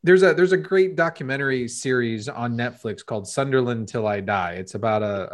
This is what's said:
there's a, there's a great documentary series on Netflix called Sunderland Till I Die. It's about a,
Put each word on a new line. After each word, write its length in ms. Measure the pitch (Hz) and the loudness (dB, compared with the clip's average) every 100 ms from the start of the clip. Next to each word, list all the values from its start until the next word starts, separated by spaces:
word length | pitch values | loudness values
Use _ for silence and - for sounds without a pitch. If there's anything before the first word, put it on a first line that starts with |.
there's 180 | 170 185 | 6 8
a, 100 | 185 | 8
there's 200 | 156 180 | 6 4
a 40 | 185 | 2
great 380 | - 190 185 | 2 2 2
documentary 720 | 156 165 160 131 135 139 131 120 | 2 -2 -2 -6 -4 -2 -2 -2
series 640 | - 135 127 117 110 104 | -4 0 0 0 -4 -8
on 280 | - 120 117 | -6 -4 -2
Netflix 480 | 120 - 110 101 | -4 -6 -8 -8
called 220 | - 110 95 | -8 -8 -4
Sunderland 600 | - 139 131 123 117 107 | -4 0 2 0 -4 -4
Till 180 | 120 107 | -4 -2
I 140 | 101 | -2
Die. 320 | 98 101 87 | -2 -2 -2
It's 240 | 90 92 110 | -6 -10 -4
about 260 | 110 107 | 0 0
a, 260 | 107 101 92 | -2 -4 -6